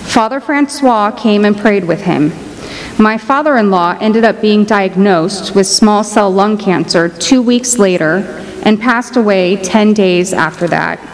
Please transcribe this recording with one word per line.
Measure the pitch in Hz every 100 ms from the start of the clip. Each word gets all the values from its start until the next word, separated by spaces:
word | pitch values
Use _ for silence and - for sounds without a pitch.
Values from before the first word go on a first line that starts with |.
Father | - 247 220 269
Francois | 269 285 285 - 262 226 208
came | 220 226 208
and | 208 208
prayed | 220 202
with | 175 160
him. | 180 147 151 - - - - - - -
My | 214 220
father-in-law | 233 269 302 262 208 185 175 180
ended | 214 220
up | 220 196
being | 214 214
diagnosed | 208 208 190 180 202 175 165 - - 196
with | 190
small | - 214 208
cell | 214 226 202
lung | 190 208 208
cancer | 202 170 165 170 170
two | 170 - 262
weeks | 240 240 247 -
later | 196 180 156 180 190 - - -
and | - 214
passed | 233 233 247 247
away | 208 190 180 196
ten | 185 220 214
days | 208 185 180 180
after | - 156 - 170
that. | 160 117 - -